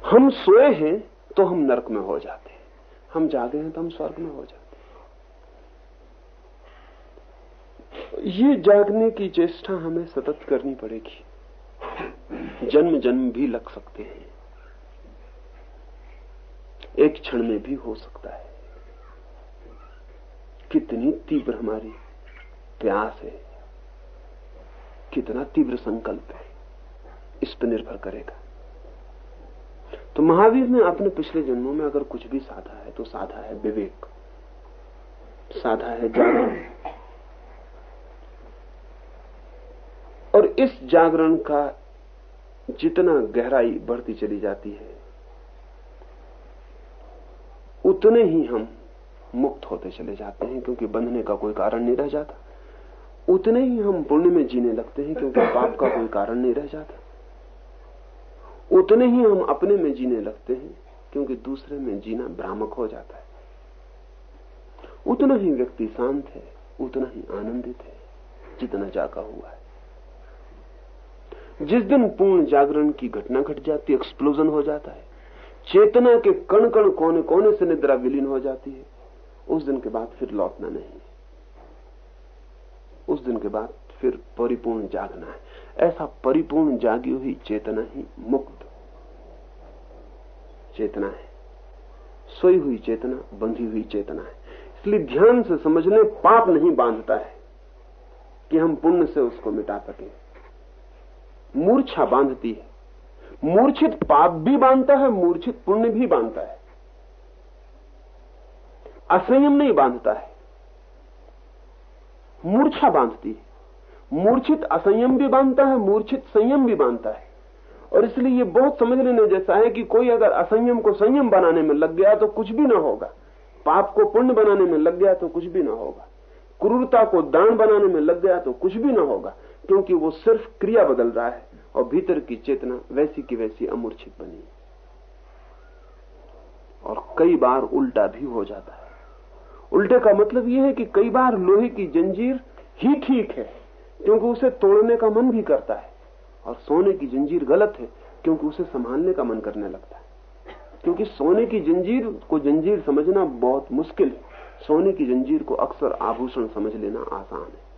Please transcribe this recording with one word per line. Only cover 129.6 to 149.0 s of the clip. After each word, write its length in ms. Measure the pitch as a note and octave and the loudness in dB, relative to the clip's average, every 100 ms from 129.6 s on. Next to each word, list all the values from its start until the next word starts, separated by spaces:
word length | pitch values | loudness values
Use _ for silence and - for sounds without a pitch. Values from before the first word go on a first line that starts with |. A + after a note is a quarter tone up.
| - | 0
क्योंकि 260 | F#3+ F#3+ | 0 2
वो 180 | F3+ D#3 | 0 0
सिर्फ 480 | D#3 - A3+ - - | 0 2 2 0 -6
क्रिया 240 | F#3+ A3+ | 0 2
बदल 280 | D#3+ B2 A#2+ | 4 2 0
रहा 180 | A2+ B2 | 0 -4
है 160 | - - - - - | -6 -18 -20 -8 -4
और 80 | |
भीतर 360 | A#2+ D3 F#3 D#3 | -2 -2 -2 -4
की 160 | - A#2 | -4 -10
चेतना 440 | - C3 B2 B2 - | -4 -4 -4 -10 -8
वैसी 300 | B2+ D3+ D3+ | -2 -2 -4
की 140 | B2+ A#2 | -10 -6
वैसी 320 | A2 G#2+ - | -6 -6 -6
अमूर्छित 460 | A#2+ A#2 - - - | -6 -8 -12 -20 -20
बनी 160 | - - | -18 -18
है। 160 | - - - - - - - - - - - - - - - - - - - - - - - - - | -20 -20 -20 -20 -20 -20 -20 -20 -20 -20 -20 -20 -20 -20 -20 -20 -20 -20 -20 -20 -20 -20 -20 -16 -12
और 300 | A2 - - | -12 -12 0
कई 180 | E3 E3+ | 2 4
बार 260 | B2+ C3 | 2 2
उल्टा 460 | - C#3 C3 A2 G2+ | 0 -2 0 0 0
भी 180 | G#2+ C3+ | -2 -8
हो 200 | A#2 G2+ | -8 -8
जाता 280 | G2+ - | -12 -18
है। 100 | - - - - - - - - - - | -20 -20 -20 -20 -20 -20 -20 -20 -20 -2
उल्टे 280 | - G3+ B3 | 0 4 4
का 140 | A3 | 6
मतलब 340 | G3+ G#3+ B3 A#3 | 4 4 2 0
ये 120 | B3+ | 2
है 140 | C4+ | 2
कि 120 | C4 A#3 | 0 -2
कई 240 | B3 A#3+ | 0 2
बार 280 | G3+ B3+ A3 | 2 2 0
लोहे 320 | F3+ G3+ A#3+ | 2 4 2
की 180 | A3 F3+ | -4 -2
जंजीर 520 | D3+ F3+ F#3+ A#3+ C4 - - - - | 0 0 -2 -4 -4 -8 -20 -20 -2
ही 180 | B3 C#4+ | 0 0
ठीक 360 | - B3+ G3+ | 2 0 0
है, 320 | - A2 - - - - - | -6 -12 -14 -20 -20 -20 -6
क्योंकि 220 | - A3 A3+ | 2 2 2
उसे 220 | A#3 C4 | 0 0
तोड़ने 460 | B3 G3 G3+ A3 A#3 | 2 4 6 4 4
का 140 | A3 | 2
मन 220 | G#3+ B3+ | 2 2
भी 100 | A3+ | 0
करता 320 | - C#3 - | 0 -2 -2
है, 160 | G2+ - - - - - - - | -8 -10 -20 -20 -20 -20 -20 -14
और 100 | A#2+ | -14
सोने 360 | - D3+ G3 | -2 2 2
की 160 | F#3 C#3 | 0 -4
जंजीर 360 | C3 C#3+ E3 | -4 -2 -2
गलत 300 | C3 E3+ G#3 - | 0 2 2 -2
है, 80 | A#2 - - - | -16 -18 -20 -8
क्योंकि 240 | - D#3 D3+ | -2 -2 -4
उसे 160 | D3+ | -6
संभालने 500 | F3 C3+ A#2+ C3+ | -8 -6 -6 -2